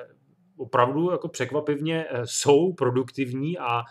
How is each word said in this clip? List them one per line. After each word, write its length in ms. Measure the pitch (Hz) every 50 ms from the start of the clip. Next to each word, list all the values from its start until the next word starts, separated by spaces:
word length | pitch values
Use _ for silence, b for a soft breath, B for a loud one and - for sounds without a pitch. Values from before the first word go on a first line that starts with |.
| 123 - _ _ _ _ _ _ _ _ _ -
opravdu 540 | 135 117 - 123 123 127 139 151 170 180
jako 160 | 175 - - 170
překvapivně, 800 | - - 127 120 131 151 147 147 147 143 151 160 165 160 160 151
eh, 120 | 131 120 120
jsou 480 | 107 - - - 143 143 139 170 190 175
produktivní 840 | - 139 123 123 127 131 120 - - 135 123 123 131 139 160 175 175
a, 260 | 131 120 120 117 117 B